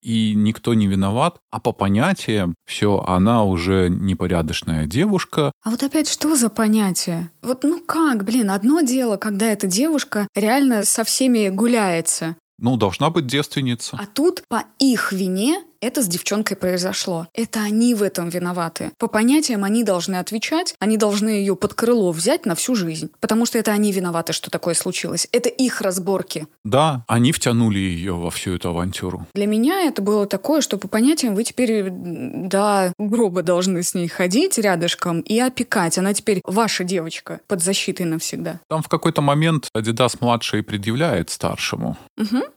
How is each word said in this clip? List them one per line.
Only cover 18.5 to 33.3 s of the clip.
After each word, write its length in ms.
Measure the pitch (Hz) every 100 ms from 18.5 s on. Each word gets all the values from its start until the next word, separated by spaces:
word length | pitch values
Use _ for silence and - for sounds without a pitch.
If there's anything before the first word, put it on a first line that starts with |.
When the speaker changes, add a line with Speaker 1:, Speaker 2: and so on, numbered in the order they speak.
| 180 165 - - -
Speaker 2:
По 100 | 233
понятиям 560 | 214 226 294 302 220
они 200 | 196 220
должны 320 | 214 185 170 185
отвечать, 580 | 180 220 - 320 359 -
они 180 | 190 220
должны 320 | 214 208 214
её 260 | 208 196 185
под 200 | 208 -
крыло 360 | 233 240 185
взять 360 | 165 175 330 -
на 80 | 170
всю 180 | - 247
жизнь. 360 | 170 156 160 _
Потому 260 | 220 214 233
что 140 | 240
это 120 | 214
они 200 | 208 208
виноваты, 420 | 190 180 165 160
что 160 | 165 -
такое 240 | 165 -
случилось. 540 | 165 - 175 170 175 -
Это 180 | 240 240
их 320 | - 254 -
разборки. 680 | 196 185 180 190 180 165 156 _ 110
Speaker 1:
Да, 380 | 123 160 131 117
они 240 | 113 123
втянули 460 | - - 117 113 98
её 400 | 95 85 92 87
во 140 | 85
всю 240 | - - 90
эту 140 | 90
авантюру. 580 | 85 90 98 92 90 85 202
Speaker 2:
Для 100 | 202
меня 360 | 214 247 392
это 200 | 339 -
было 240 | 196 214 202
такое, 360 | 190 - 302
что 180 | 247 202
по 80 | 196
понятиям 480 | 214 247 320 247 196
вы 80 |
теперь, 460 | 233 - 247 226 190
м, 600 | 185 180 156 123 - 185
да, 420 | 190 208 202 185 175
грубо 460 | 214 226 220